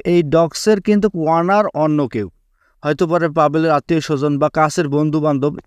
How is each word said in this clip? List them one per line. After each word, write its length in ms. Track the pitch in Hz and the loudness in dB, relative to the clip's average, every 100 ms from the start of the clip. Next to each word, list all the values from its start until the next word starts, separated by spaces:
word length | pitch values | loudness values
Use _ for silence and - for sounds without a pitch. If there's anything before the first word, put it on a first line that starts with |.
| - | 2
এই 180 | 175 | 0
ডগসের 580 | 151 156 165 - - 208 | 2 2 0 0 0 0
কিন্তু 260 | 208 208 208 | 2 2 0
ওনার 520 | 180 156 165 175 202 208 | -2 0 0 2 0 0
অন্য 340 | 147 156 151 131 | 0 0 0 -2
কেউ, 220 | 113 95 - _ _ _ _ | -4 -8 -10 _ _ _ _
হয়তো 240 | 147 151 165 | -4 -2 0
পারে 220 | 170 165 | 0 0
পাভেলের 420 | 156 151 156 160 | 2 2 2 2
আত্মীয় 300 | 147 - 165 | 0 0 -2
স্বজন 360 | - 143 147 143 | -2 -2 -2 0
বা 120 | 147 | 0
কাছের 380 | - 156 185 147 | 0 0 0 -2
বন্ধু 320 | 143 156 156 | 0 0 0
বান্ধব, 360 | 151 139 143 - | 0 0 -2 -4